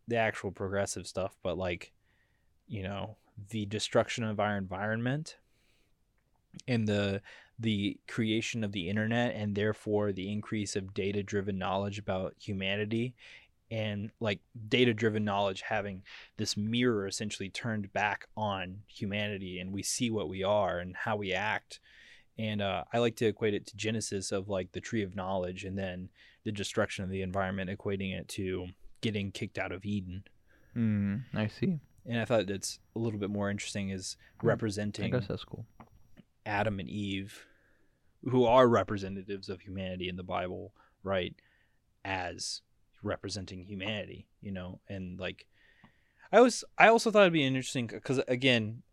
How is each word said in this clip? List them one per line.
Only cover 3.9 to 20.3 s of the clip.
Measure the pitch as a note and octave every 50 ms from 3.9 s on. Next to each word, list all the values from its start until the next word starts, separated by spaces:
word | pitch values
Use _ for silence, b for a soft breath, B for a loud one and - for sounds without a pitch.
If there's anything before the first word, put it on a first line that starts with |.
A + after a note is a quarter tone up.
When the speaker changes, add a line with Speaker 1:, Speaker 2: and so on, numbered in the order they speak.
| - B2 G#2+ - - - A2+
Speaker 1:
of | A2 G#2+ G2+
our | G2+ G#2 G#2 G2+
environment | F#2+ F#2 F2+ F#2 G#2 G#2+ A2 A2+ A#2 B2 C3+ D3+ D#3+ - - - _ _ _ _ _ _ _ _ _ _ _ _ _ _ _ _ _ _ _ _ _ _ - - - -
and | B2 A#2 A2 G#2+
the, | G#2 G2+ G2+ G2 G2 G2 - B B B B B B B
the | A2+ A2+ G#2+ G2+ G2+ G2+ - - _ -
creation | - - A2+ A2 G#2+ A2+ A2 - - A#2+ A2
of | G2+
the | G2 G#2 E2+ F2
internet, | G2+ G#2+ A2 A2 A#2 A#2+ A#2+ A#2+ -
and | G2+ G#2 G#2 G2+
therefore | G2+ G#2 G#2+ G#2 - - A2 G#2 G#2 G#2 G#2 G2
the | F#2 F2+ G2+
increase | G#2 G#2 G2+ - A#2 G#2+ G2+ F#2+ - G#2
of | F#2+ F#2+ G2
data-driven | - F#2+ G2 G2+ G#2 G2 - - G2+ F#2+ G#2 G2 F#2+
knowledge | F#2 F#2+ F#2+ G2 G2+ G2+ G2+ G#2
about | G2+ - F#2+ F#2+ F#2 F2 - -
humanity, | - - G2+ F#2+ F#2+ F#2+ G2 G#2 G#2+ G#2 A2+ A2+ A#2 B2 B2 B B B B B B B B _ _ -
and, | A#2 A2 G#2+ G#2+ G#2 G2+ G2+ A2 - -
like, | A#2 G#2+ G2+ - _ _ - B2 G#2+ G#2+
data-driven | - B2 B2+ A#2+ A2+ G#2+ A#2 A2 G#2 A2 G#2+
knowledge | G#2 G2 G2+ G2+ G2 F#2+ -
having | - - A#2 G#2+ G2+ G2+ F#2+ F#2 G2+ B B B B B B
this | B A2 - - G#2+
mirror | G#2 A2 A#2 A#2+ B2 B2+ A2+ G2+ G2 G2
essentially | - - A2 G#2 - - G2+ F#2
turned | - - - A#2+ A2 G#2+ G2 G2 -
back | G2 G#2 G#2 G2 - - - -
on | A2 G#2+ G#2 G2 F#2+ F#2 F#2 F#2+ G2+ G#2 -
humanity, | - - A2+ G2 G2+ G#2 G#2 G#2 G#2 F#2+ F#2+ F#2 F2+ F2
and | F#2 F#2
we | G2 G2
see | F#2 - - - B2+ A#2
what | A2 G#2 F2
we | D#2